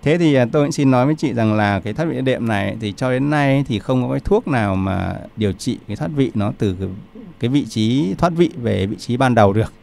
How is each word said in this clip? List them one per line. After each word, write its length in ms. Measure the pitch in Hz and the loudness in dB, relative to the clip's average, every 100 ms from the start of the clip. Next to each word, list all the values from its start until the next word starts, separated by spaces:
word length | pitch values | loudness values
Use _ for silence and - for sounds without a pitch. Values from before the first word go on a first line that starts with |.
Thế 140 | - 170 | 2 4
thì, 180 | 165 139 | 4 4
à, 100 | 120 | 4
tôi 140 | 151 143 | 2 0
cũng 60 | |
xin 200 | - 139 | 2 4
nói 140 | 127 131 | 4 2
với 100 | 156 | 0
chị 180 | 147 | -2
rằng 200 | 117 110 | 0 2
là 260 | 107 104 98 | 2 2 0
cái 140 | 98 | -4
thoát 120 | 107 175 | -4 -4
vị 100 | 127 | -2
đĩa 60 | |
đệm 260 | 131 127 113 | -2 -2 0
này 300 | 104 98 107 | -2 -2 -4
thì 140 | 110 98 | -6 -4
cho 140 | 127 | -2
đến 180 | 127 139 | 0 0
nay 360 | 151 143 139 139 | 0 2 2 0
thì 120 | 110 | -4
không 240 | - 131 | 0 0
có 80 | 123 | 0
cái 80 | 135 | -2
thuốc 280 | - 202 247 | 0 0 2
nào 280 | 139 104 95 | 0 0 0
mà 400 | 95 95 90 95 - - | 0 -2 -4 -6 -12 -4
điều 140 | 104 | -2
trị 260 | 92 - 117 - | -2 -4 -6 -8
cái 100 | 104 | -8
thoát 140 | 156 151 | -6 0
vị 160 | 127 | 0
nó 180 | 107 101 - | 0 -4 -2
từ 180 | 107 92 | -2 -2
cái, 100 | 95 92 - - 208 - | -6 -10 -16 -20 -20 -6
cái 100 | 117 | -2
vị 160 | 143 131 | 0 -2
trí 480 | 113 110 127 170 190 | -2 0 0 -2 0
thoát 120 | 175 | -2
vị 200 | 165 170 - | 2 0 0
về 240 | 117 101 95 | -2 -2 -2
vị 100 | 110 | -4
trí 180 | - 120 | -6 0
ban 180 | 135 113 | 2 6
đầu 180 | 104 | 4
được. 200 | 98 107 - | 4 -2 -4